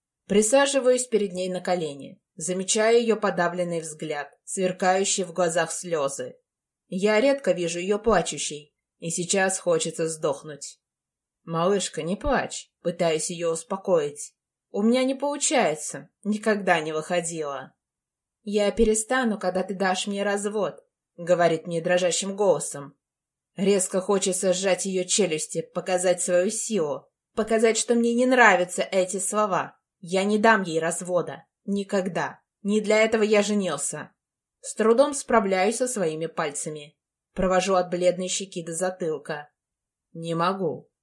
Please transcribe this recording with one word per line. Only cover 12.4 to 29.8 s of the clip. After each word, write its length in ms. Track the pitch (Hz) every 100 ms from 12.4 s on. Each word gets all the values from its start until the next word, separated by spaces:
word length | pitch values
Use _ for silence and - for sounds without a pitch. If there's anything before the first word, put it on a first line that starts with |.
| 131 - - _
пытаюсь 480 | 202 175 170 160 -
ее 200 | 170 170
успокоить. 840 | 165 - 190 190 170 147 - - _ _ _ _
«У 120 | 196
меня 220 | 220 254
не 100 | 262
получается, 960 | 269 285 294 - 294 180 156 - 143 147 _
никогда 580 | 202 214 220 208 190 170
не 120 | 156
выходило». 840 | 156 156 180 165 165 147 135 135 _ _ _ _ _ _ _
«Я 280 | 208 208 202
перестану, 680 | 196 220 220 - 254 240 196
когда 240 | 185 180
ты 120 | 185
дашь 320 | 185 190 185 208
мне 160 | 202
развод», 640 | 202 202 202 214 170 - _ _ _ -
говорит 500 | 170 175 170 160 -
мне 140 | 170
дрожащим 560 | 165 180 180 165 196 196
голосом. 580 | 202 147 - 143 139 - _ _ _ _ _ -
Резко 440 | 196 202 180 190
хочется 520 | 185 196 190 175 190
сжать 340 | 180 190 180 196
ее 180 | 185
челюсти, 580 | 180 - 180 156 - 165
показать 600 | - 180 180 180 185 180
свою 280 | - 180 185
силу, 580 | 220 - 214 147 135 - _ _
показать, 420 | - 208 226 226 220
что 180 | -
мне 200 | 233 233
не 120 | 233 254
нравятся 560 | 254 226 180 175 -
эти 360 | - 196 185 196
слова. 600 | - 214 214 170 131 -